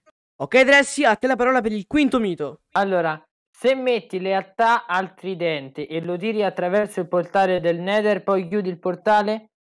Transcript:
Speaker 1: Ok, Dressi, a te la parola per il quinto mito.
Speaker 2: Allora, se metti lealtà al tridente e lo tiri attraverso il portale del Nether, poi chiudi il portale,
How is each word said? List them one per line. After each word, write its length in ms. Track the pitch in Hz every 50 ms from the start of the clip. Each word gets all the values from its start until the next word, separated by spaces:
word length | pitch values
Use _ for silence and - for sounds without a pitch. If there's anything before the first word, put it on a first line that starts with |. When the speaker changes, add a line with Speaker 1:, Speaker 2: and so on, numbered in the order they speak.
| _ _ _ _ _ _ _
Speaker 1:
Ok, 240 | - 139 - - 254
Dressi, 420 | 262 254 277 285 269 - - 269 294
a 120 | 233 214
te 120 | - -
la 80 | 262 262
parola 260 | 220 240 254 262 254
per 100 | 208 226
il 160 | 214 208 180
quinto 320 | - - 302 294 262 - 247
mito. 420 | 220 196 170 - 151 139 156 - _ _
Speaker 2:
Allora, 480 | - - 302 294 285 - 165 160 156 156 _ _ _ _ _ _
se 260 | _ - - 247 269
metti 440 | 262 254 254 240 214 - - - 185
lealtà 680 | 185 190 190 190 190 - _ - 226 226 233 226 -
al 280 | - 175 185 190 180 -
tridente 760 | - - 185 190 160 170 165 156 143 135 135 135 151 147
e 140 | - 156 165
lo 160 | 165 175 175
tiri 260 | 175 185 220 220 214 202
attraverso 560 | 190 185 - 180 180 185 208 208 202 - 196
il 80 | 175
portale 520 | 165 175 180 170 175 - 196 190 185 185 180
del 200 | 160 170 170 170
Nether, 440 | 175 190 202 214 208 208 208 185 185
poi 240 | 202 196 190 185
chiudi 220 | 165 202 208 185 185
il 100 | 175 165
portale, 720 | - 185 175 175 - 214 214 214 202 208 214 220 220 _ _ _